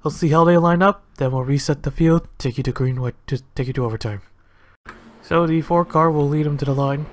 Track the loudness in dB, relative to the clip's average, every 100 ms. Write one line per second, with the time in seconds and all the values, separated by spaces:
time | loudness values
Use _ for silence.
0 | -6 -2 2 4 6 4 4 4 2 0
1 | _ -4 -2 -2 0 -2 0 -2 -4 0
2 | 2 2 0 -8 -6 -4 -4 -2 -2 -2
3 | -6 -8 -8 -8 -8 -8 -6 -2 -4 -4
4 | -6 -10 -14 _ _ _ _ _ -20 -20
5 | -20 -20 -2 0 2 0 0 0 0 2
6 | 2 2 0 0 -2 -2 -2 0 0 -2
7 | -8